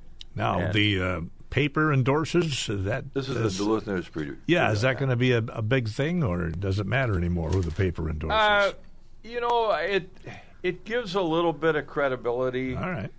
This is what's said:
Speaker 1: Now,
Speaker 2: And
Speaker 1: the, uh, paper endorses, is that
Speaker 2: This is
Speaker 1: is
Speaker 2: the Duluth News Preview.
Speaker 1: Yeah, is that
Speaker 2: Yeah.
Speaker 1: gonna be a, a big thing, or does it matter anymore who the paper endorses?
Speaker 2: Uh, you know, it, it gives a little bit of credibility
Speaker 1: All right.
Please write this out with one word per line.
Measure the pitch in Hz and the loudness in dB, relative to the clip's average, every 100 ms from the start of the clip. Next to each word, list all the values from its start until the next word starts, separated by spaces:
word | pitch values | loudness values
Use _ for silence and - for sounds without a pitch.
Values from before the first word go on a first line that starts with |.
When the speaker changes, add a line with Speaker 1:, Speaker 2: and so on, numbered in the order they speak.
| - - - | -16 -14 -12
Speaker 1:
Now, | - 110 95 | -4 -2 0
Speaker 2:
And | 85 | 0
Speaker 1:
the, | 104 104 95 | 2 2 2
uh, | 90 87 180 - - | 0 -2 -6 -12 -4
paper | - 147 156 156 | 0 0 0 2
endorses, | 139 127 143 160 175 170 127 - | 2 4 2 2 2 2 -2 -2
is | 101 | -2
that | 95 131 - | -2 -4 -4
Speaker 2:
This | 135 131 | -4 -2
is | 120 | 0
Speaker 1:
is | 113 95 | 0 0
Speaker 2:
the | |
Duluth | 104 110 107 | 2 2 2
News | 95 87 | -2 -2
Preview. | - 73 - - | -4 -6 -4 2
Speaker 1:
Yeah, | 170 120 | 4 4
is | 107 | 2
that | 127 127 | 2 2
Speaker 2:
Yeah. | |
Speaker 1:
gonna | 135 120 | 0 2
be | 127 | 4
a, | 120 | 4
a | 113 - | 0 -4
big | 107 135 113 | 2 2 2
thing, | 104 139 180 | -2 0 0
or | 131 87 85 | 0 0 -2
does | 80 98 98 | -2 0 0
it | 98 | 0
matter | 120 131 95 | 0 2 2
anymore | 87 87 78 | 2 0 0
who | 92 | 0
the | 85 | 0
paper | 78 95 82 80 | 0 0 0 -4
endorses? | 76 78 214 | -4 0 2
Speaker 2:
Uh, | 214 208 196 - - - - - | 4 4 4 0 -10 -18 -18 -18
you | 214 240 | -10 -4
know, | 240 240 220 | 2 2 4
it, | 165 170 196 - - - - - - | 2 2 0 -2 -10 -16 -16 -18 -6
it | 180 180 | -4 -4
gives | - 233 226 | -4 -4 0
a | 185 | 0
little | 175 160 170 | 2 2 2
bit | 147 160 | 2 2
of | 151 135 | 2 0
credibility | 151 143 127 113 120 127 127 131 123 | 0 0 0 0 0 0 0 -2 -4
Speaker 1:
All | - | -4
right. | 175 98 | -4 -6